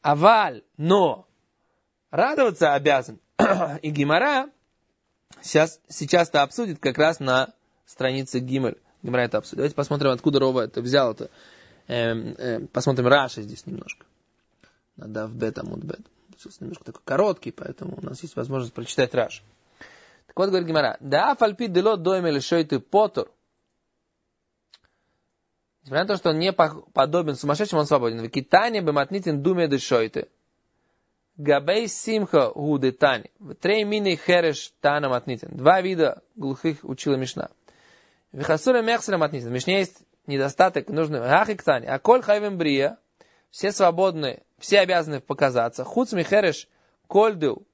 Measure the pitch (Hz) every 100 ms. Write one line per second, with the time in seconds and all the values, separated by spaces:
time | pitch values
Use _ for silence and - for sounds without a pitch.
0 | 147 147 180 226 196 117 _ _ 156 196
1 | 175 104 - _ _ _ _ _ _ _
2 | _ 147 233 302 254 170 160 143 143 139
3 | 123 110 _ _ 220 190 165 147 156 147
4 | 143 160 269 285 285 _ _ _ _ _
5 | _ _ _ - - 151 160 - _ -
6 | 147 180 170 147 139 - 226 151 139 127
7 | 156 165 135 127 131 - _ _ _ -
8 | 131 131 131 127 127 131 127 - _ _
9 | - 123 120 107 - - 139 147 143 147
10 | 143 123 - 139 135 127 110 - 120 139
11 | 127 110 - _ - - _ _ _ 120
12 | 117 113 110 - 127 113 143 - 127 127
13 | 123 143 131 - 104 101 - 190 - -
14 | _ _ _ _ _ _ _ _ _ -
15 | - 110 110 120 113 110 - 82 - -
16 | - _ _ _ - - 196 175 - -
17 | - 139 208 180 - - - 135 - 190
18 | 185 131 156 - 123 135 120 - 120 -
19 | 127 131 110 - _ _ _ _ - -
20 | _ _ _ - 190 185 170 160 135 -
21 | 135 143 226 277 226 196 233 175 196 214
22 | 165 185 170 143 131 170 156 139 - 196
23 | 214 - - _ _ _ _ _ _ _
24 | _ _ _ _ _ _ _ _ _ _
25 | _ _ _ _ _ _ _ _ 139 135
26 | 190 196 175 156 180 180 160 156 - -
27 | 135 160 156 135 143 147 208 170 147 147
28 | 120 113 113 - 127 180 226 220 170 143
29 | 139 196 180 147 143 185 165 139 - 123
30 | 110 - - _ _ _ _ _ _ _
31 | _ _ _ - 147 143 143 202 226 -
32 | - 220 202 165 123 - 147 147 131 131
33 | 147 123 - _ 185 - 180 214 208 214
34 | 202 165 - 175 170 139 - _ 147 147
35 | 143 123 131 120 - - 135 185 185 185
36 | 151 - _ - 143 131 160 147 - 135
37 | - 135 131 - - _ _ _ _ _
38 | _ _ _ 143 147 156 254 247 220 233
39 | - 190 151 147 120 123 123 190 185 -
40 | _ _ - 139 135 - 185 180 - 147
41 | 160 147 120 156 214 208 - 135 127 135
42 | - 247 220 208 208 190 160 139 139 226
43 | _ _ _ _ _ - 190 202 190 165
44 | 190 165 143 - _ _ - 202 185 180
45 | 160 143 - 143 139 123 117 - 127 -
46 | 254 196 165 202 196 147 - _ _ _
47 | _ 196 220 196 151 113 _